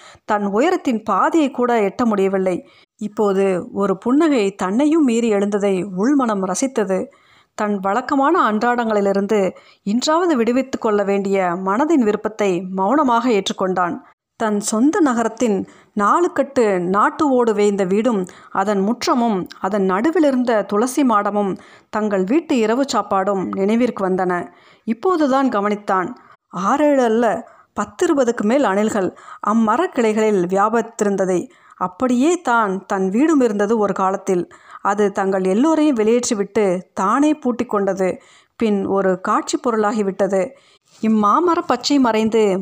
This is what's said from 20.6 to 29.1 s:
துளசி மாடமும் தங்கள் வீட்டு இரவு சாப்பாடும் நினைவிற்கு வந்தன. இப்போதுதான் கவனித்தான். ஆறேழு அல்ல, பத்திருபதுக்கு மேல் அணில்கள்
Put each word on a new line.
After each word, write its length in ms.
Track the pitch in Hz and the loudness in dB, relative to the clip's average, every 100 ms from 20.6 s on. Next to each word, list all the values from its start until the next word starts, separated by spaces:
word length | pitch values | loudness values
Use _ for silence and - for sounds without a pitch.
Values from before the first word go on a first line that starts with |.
துளசி 400 | 196 208 254 277 | 0 0 0 0
மாடமும் 480 | 269 214 202 208 202 175 - - _ | 2 2 0 -2 -2 -4 -12 -20 _
தங்கள் 340 | 214 214 196 | -4 -2 -2
வீட்டு 320 | 185 294 330 269 | 0 0 0 0
இரவு 280 | 214 233 269 | 0 0 -2
சாப்பாடும் 580 | 233 202 196 190 196 185 | -2 -2 -2 0 -2 -4
நினைவிற்கு 500 | 196 196 226 240 233 | -2 0 2 0 -2
வந்தன. 300 | 185 185 185 175 - - _ _ - | -2 0 0 -2 -6 -14 _ _ -8
இப்போதுதான் 640 | 226 381 359 294 262 269 | -4 0 2 2 2 0
கவனித்தான். 600 | 214 202 208 208 190 175 247 - - _ | 0 -2 -2 -2 -2 -2 -8 -20 -20 _
ஆறேழு 520 | 180 185 269 294 277 | -6 -2 2 2 2
அல்ல, 200 | 240 220 240 185 - - _ - | 2 2 0 -2 -8 -20 _ -8
பத்திருபதுக்கு 680 | 208 - 359 294 240 240 | -8 -2 0 2 0 0
மேல் 200 | 208 262 | 0 2
அணில்கள் 440 | 240 190 214 214 185 | 2 2 0 0 -4